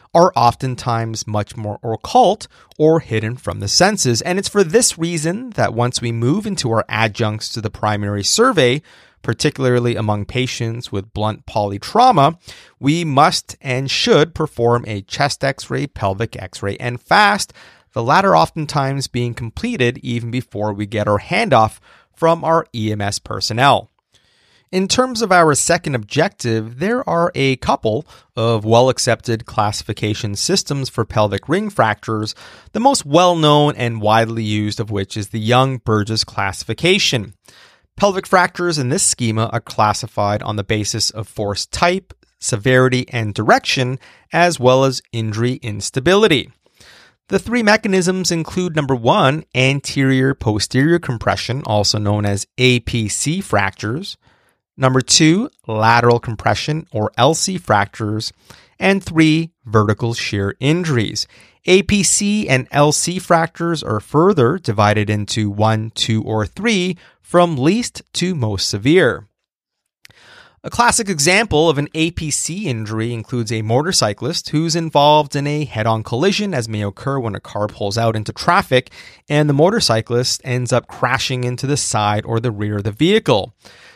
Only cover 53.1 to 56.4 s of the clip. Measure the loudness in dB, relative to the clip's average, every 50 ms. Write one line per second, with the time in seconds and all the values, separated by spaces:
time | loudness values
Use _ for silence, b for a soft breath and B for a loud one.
53.1 | -4 -4 -2 -2 -2 -4 -4 -2 0 0 0 0 -4 -6 -6 -6 -6 -6 -8 -12
54.1 | -16 -18 _ _ _ _ _ _ _ _ _ _ _ 0 0 2 2 2 2 2
55.1 | 2 4 4 4 4 2 0 -4 -8 _ _ -6 -2 2 4 4 4 6 6 4
56.1 | 4 4 0 -6 -10 -2